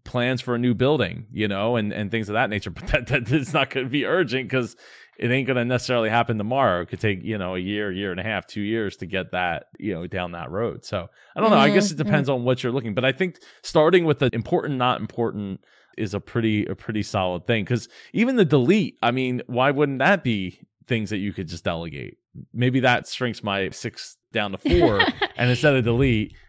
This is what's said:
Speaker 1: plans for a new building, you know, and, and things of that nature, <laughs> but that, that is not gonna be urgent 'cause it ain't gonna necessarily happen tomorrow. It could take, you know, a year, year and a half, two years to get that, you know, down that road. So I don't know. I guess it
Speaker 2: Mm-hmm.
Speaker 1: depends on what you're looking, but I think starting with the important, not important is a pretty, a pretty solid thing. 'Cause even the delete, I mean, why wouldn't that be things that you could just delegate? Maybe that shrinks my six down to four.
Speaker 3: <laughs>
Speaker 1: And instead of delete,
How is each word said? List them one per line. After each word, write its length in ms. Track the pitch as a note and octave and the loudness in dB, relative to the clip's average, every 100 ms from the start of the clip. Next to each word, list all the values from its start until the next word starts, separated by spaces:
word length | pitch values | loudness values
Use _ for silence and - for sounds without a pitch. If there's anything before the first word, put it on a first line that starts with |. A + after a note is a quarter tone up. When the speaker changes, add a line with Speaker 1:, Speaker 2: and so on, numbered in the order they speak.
| - | -8
Speaker 1:
plans 360 | B2 A#2+ B2+ | -2 0 -2
for 140 | - A#2+ | -2 0
a 40 | |
new 140 | B2 | 2
building, 540 | A2 C3+ D3+ F#2+ E2+ - | 2 2 2 0 -4 -10
you 160 | F#2 G#2 | -4 -2
know, 280 | G2 A2 A#2+ | 0 0 0
and, 180 | G#2 | -2
and 160 | G#2 G#2 | -4 -4
things 180 | A2+ G#2 | -4 -2
of 40 | |
that 160 | G#2+ B2 | 0 0
nature, 200 | G#2 G2 | -2 -6
<laughs> 20 | |
but 160 | E2 - | -10 -2
that, 200 | D3+ A#2+ | -2 0
that 240 | C#3+ A2+ | -4 0
is 220 | D3+ C3 | -2 0
not 160 | D#3 C3+ | -2 -2
gonna 160 | C#3 C3 | -2 -4
be 160 | C#3+ A2+ | -2 0
urgent 440 | E3+ F3 C3+ A#2+ | 0 0 -2 -2
'cause 260 | C3 A2+ - - - - - | -2 -4 -8 -20 -20 -20 -4
it 140 | A#2 | 0
ain't 160 | B2+ B2+ | 0 0
gonna 160 | B2+ | 0
necessarily 460 | A#2+ B2+ - B2 A2 | 0 -2 0 0 2
happen 280 | A#2 A#2 A2 | 2 2 -2
tomorrow. 440 | G#2 C3 B2 F2 | -2 2 2 2
It 60 | F2 | -2
could 120 | F#2+ | -4
take, 240 | A2 F#2+ | -2 -2
you 140 | G2 G#2+ | -4 -4
know, 180 | F2+ F#2 | -4 -4
a 40 | |
year, 300 | F#2 G#2 G#2 | -4 -2 -4
year 220 | F#2 G2+ | -4 -4
and 80 | F2 | -4
a 40 | |
half, 240 | F#2+ G#2 - | -4 -6 -6
two 140 | G#2+ | -6
years 360 | G2+ A2+ G2+ - | -4 -2 -4 -6
to 80 | F2+ | -6
get 260 | F#2 F2+ | -6 -4
that, 360 | F2+ F2+ D#2+ - - | -2 -2 -4 -8 -10
you 140 | G#2 | -8
know, 140 | E2+ F2 | -6 -6
down 260 | F#2 F2+ | -6 -6
that 180 | E2+ C#2 | -8 -8
road. 320 | F2+ A#2 D2 | -4 -4 -6
So 240 | - G2 F2 _ _ - | -8 -8 -8 _ _ 0
I 20 | |
don't 120 | A3 | 4
know. 60 | F#3+ | 6
I 120 | G#3 | 6
guess 200 | F#3+ G3 | 4 2
it 40 | |
Speaker 2:
Mm-hmm. 100 | D3+ | -2
Speaker 1:
depends 240 | D#3 D3+ C3+ | 0 2 2
on 160 | C3 | 0
what 200 | A#2+ B2+ | 0 0
you're 100 | B2+ | 0
looking, 200 | C3 A#2 | -2 -2
but 120 | G2+ B2+ | 0 0
I 80 | |
think 260 | B2+ F#3 - - - | 0 -2 -4 -20 -18
starting 400 | - E3+ D#3 F3+ | 0 4 6 6
with 160 | E3 C#3+ | 4 2
the 100 | C3 | 2
important, 440 | A#2 - F3 - C3+ | 0 0 0 0 0
not 220 | B2 A#2+ | 0 0
important 640 | G#2+ - A#2 G#2 G2 F#2+ _ _ _ - | -4 -2 -2 -2 -6 -8 _ _ _ -6
is 160 | G#2+ | -4
a 60 | G2 | -4
pretty, 460 | - A#2 A2 G#2+ - | -4 0 2 2 0
a 100 | G2 | -6
pretty 260 | - G#2+ | -6 -4
solid 440 | G2+ G#2 F#2 F2+ - | -2 0 0 -2 0
thing. 160 | A2+ F#2 | 0 0
'Cause 220 | B2 - - - | -4 -4 -20 -6
even 220 | D#3+ A#3 B3+ | 0 2 4
the 80 | |
delete, 540 | E3 D3 B2 G#3 C#3+ - | 4 4 4 4 2 0
I 100 | A#2 | -2
mean, 300 | B2 B2+ B2 - | 0 -2 -4 -4
why 240 | B2 C3+ | 2 2
wouldn't 280 | C#3 D3 C3+ | 2 0 2
that 220 | C#3+ G3 C3 | 2 2 2
be 340 | G#2+ F#2 - - _ - | -2 -2 -8 -20 _ -4
things 240 | A#2 G2+ | -2 -2
that 80 | G#2 | -4
you 120 | G2+ | -4
could 160 | F#2 E2+ | -6 -8
just 160 | F2 | -6
delegate? 540 | F#2+ E2 E2+ C#2+ G#1+ - _ - - | -4 -4 -6 -10 -12 -16 _ -20 -12
Maybe 280 | A2 B2 C3 | 0 2 4
that 260 | B2 B2 - | 4 2 0
shrinks 340 | - B2 G#2 | -6 -6 -4
my 280 | G#2+ G2 F#2 | -4 -2 -2
six 480 | - A2+ - - - _ | -6 -10 -12 -18 -20 _
down 180 | A2 G#2 | -4 -4
to 60 | F#2+ | -4
four. 420 | D4+ - F4 - - - | 2 4 4 4 0 0
Speaker 3:
<laughs> 180 | - - | -4 0
Speaker 1:
And 120 | B2 | 0
instead 260 | B2 D3+ C3+ | 4 4 4
of 100 | A#2 | 2
delete, 480 | A#2 C#3 A2 G#2+ - | 2 2 2 0 -8